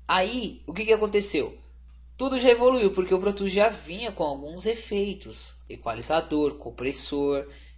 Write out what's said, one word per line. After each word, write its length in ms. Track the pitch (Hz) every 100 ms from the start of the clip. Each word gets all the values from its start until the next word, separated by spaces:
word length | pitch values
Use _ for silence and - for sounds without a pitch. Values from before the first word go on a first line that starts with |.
| -
Aí, 560 | 185 196 247 196 - -
o 80 |
que 120 | 175 220
que 80 |
aconteceu? 640 | 220 208 202 202 156 120 - - - - - - -
Tudo 220 | 262 254
já 100 | 247
evoluiu, 420 | 233 247 262 196
porque 220 | 190 180
o 60 | 190
Pro 140 | 202
Tools 180 | 202 196
já 160 | 190 214
vinha 460 | 214 - 190 233
com 100 | -
alguns 420 | 156 139 143 175 196
efeitos, 920 | 226 - 202 202 185 113 107 - - -
equalizador, 880 | - 120 113 117 160 165 151 147 147
compressor, 960 | 117 - 127 143 - 143 143 139 139 - -